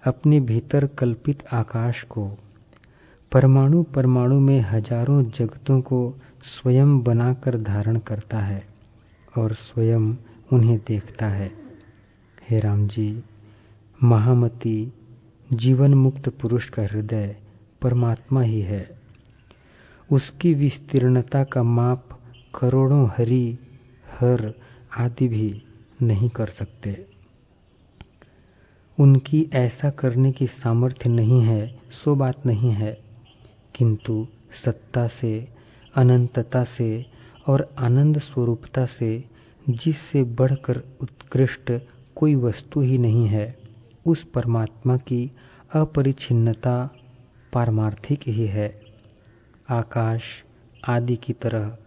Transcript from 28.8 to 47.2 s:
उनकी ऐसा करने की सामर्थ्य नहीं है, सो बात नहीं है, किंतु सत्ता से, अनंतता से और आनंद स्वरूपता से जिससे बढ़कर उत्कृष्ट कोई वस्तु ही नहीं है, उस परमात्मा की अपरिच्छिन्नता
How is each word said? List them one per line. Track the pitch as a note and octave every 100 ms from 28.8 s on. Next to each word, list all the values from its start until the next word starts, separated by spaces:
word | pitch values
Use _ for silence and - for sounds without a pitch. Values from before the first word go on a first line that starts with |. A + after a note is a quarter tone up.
| _ -
उनकी | C#3+ C3+ C3 D#3 D#3
ऐसा | C3+ B2 A#2 D3
करने | C#3 C3 A#2+ C3+
की | B2+ C3
सामर्थ्य | - A#2+ A#2 B2 B2+ B2
नहीं | A#2 A2 B2+
है, | A2+ A2 A2 - -
सो | - -
बात | C#3+ C3+ B2+ C3
नहीं | G#2+ B2
है, | G#2 G#2+ G#2+ - - - _ - _ _
किंतु | - A#2+ G#2+ - A2 A2 - _ -
सत्ता | - A2 - - A#2
से, | - A#2+ A2 A#2+ - _ - - -
अनंतता | B2+ B2+ A#2+ - A#2 B2+
से | B2 - A#2 A2 C3 - - - -
और | C3+ C3 -
आनंद | B2 B2 D3 D3
स्वरूपता | - - A#2+ A#2 - - B2+
से | - A#2 A2+ C3 - - _ -
जिससे | A2+ D#3+ D3+ - C#3+
बढ़कर | B2 A#2 C3 C3+ - B2 - -
उत्कृष्ट | B2+ - - - B2+ - - A#2+ A#2+ - - -
कोई | D3+
वस्तु | C#3+ A#2+ G2+ - D3
ही | C3 C3
नहीं | A#2+ A2 A#2
है, | G#2 G#2+ B2 - - _ _ -
उस | E3
परमात्मा | - - A#2 A2+ A2 - B2+ B2+
की | - B2 B2 - - - -
अपरिच्छिन्नता | D#3 D3+ D3+ C3+ C3+ - A#2+ A2+ A2 B2 B2 B2+ - - -